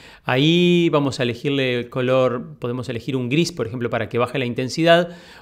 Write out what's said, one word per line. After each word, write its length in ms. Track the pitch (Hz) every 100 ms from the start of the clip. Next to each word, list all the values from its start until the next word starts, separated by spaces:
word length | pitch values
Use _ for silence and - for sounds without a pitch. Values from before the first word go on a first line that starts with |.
| - - -
ahí, 640 | 127 151 175 175 175 170
vamos 280 | 147 143 117
a 40 |
elegirle 560 | 120 113 147 139 131 123
el 100 | 120
color, 680 | 131 127 131 127 127 - 151
podemos 280 | 120 123 123
elegir 260 | 117 - 131
un 140 | 123
gris, 220 | 147 170
por 140 | - 110
ejemplo, 240 | 123 120
para 200 | 117 107
que 100 | 117
baje 180 | 120 143
la 80 | 123
intensidad, 720 | 120 131 139 165 170 175 - - -